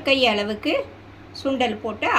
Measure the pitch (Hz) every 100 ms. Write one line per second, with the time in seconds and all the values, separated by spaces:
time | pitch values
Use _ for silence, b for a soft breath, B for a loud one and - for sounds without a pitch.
0 | 285 269 240 208 208 208 294 539 - -
1 | - - - - 269 262 240 208 226 -
2 | 339